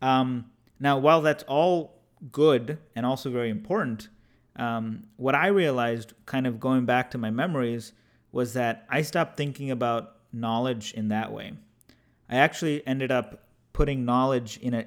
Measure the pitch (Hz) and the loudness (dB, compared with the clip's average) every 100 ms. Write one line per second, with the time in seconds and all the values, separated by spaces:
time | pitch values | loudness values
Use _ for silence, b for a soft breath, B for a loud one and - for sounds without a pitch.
0 | 131 131 127 123 117 _ _ - 143 139 | 2 2 2 -4 -8 _ _ -4 0 4
1 | 143 165 151 151 - 139 175 175 151 - | 6 6 4 0 0 2 4 2 -2 -14
2 | _ - 131 - 156 127 120 156 - 117 | _ -20 -8 4 6 6 2 -10 -10 -4
3 | 123 131 139 123 117 104 - 202 135 110 | -2 -2 -2 -2 -2 -2 -2 -2 -2 -4
4 | - b b b b - 120 117 113 110 | -10 b b b b -8 -4 -4 -4 -8
5 | - - 131 143 180 202 160 127 117 117 | -14 -6 0 2 4 4 4 2 0 -2
6 | 107 - - 135 131 113 131 131 123 123 | -6 -18 -6 -2 -2 -2 0 2 4 2
7 | 127 127 110 113 175 147 120 117 110 _ | 0 -4 -4 -2 -2 -2 -2 -4 -10 _
8 | b b b 127 123 123 120 117 - 139 | b b b -4 -2 0 -2 -2 -4 -2
9 | 151 175 160 - 143 135 139 123 123 117 | 0 -2 -2 -4 -6 -6 -6 -2 0 0
10 | 110 - _ 117 117 113 127 117 107 113 | -4 -14 _ -8 -2 0 0 -2 -6 -6
11 | 107 107 98 107 104 - - _ b b | -2 -2 -4 -8 -12 -16 -20 _ b b
12 | b b b 127 156 - 165 147 131 131 | b b b 2 2 2 -4 -2 -4 -4
13 | 131 127 - - _ _ _ - 143 135 | 0 0 -2 -10 _ _ _ 0 0 0
14 | 120 123 131 127 113 - 123 120 | 0 2 2 0 -4 -8 -6 -4